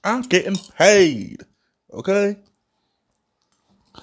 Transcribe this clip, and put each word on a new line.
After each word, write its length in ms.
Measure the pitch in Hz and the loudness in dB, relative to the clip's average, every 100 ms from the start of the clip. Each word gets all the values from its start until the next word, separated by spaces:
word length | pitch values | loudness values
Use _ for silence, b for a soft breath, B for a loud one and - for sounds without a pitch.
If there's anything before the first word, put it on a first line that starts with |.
I'm 180 | - 247 | -6 -4
getting 340 | 247 180 - 190 - - | 0 -2 -2 -8 -8 2
paid. 640 | 180 208 170 117 92 - - _ _ _ _ | 4 6 4 0 -10 -16 -20 _ _ _ _
Okay? 460 | - 190 202 202 202 _ _ _ _ _ _ _ _ _ _ _ _ _ _ _ - | -12 -4 -2 -2 -6 _ _ _ _ _ _ _ _ _ _ _ _ _ _ _ -20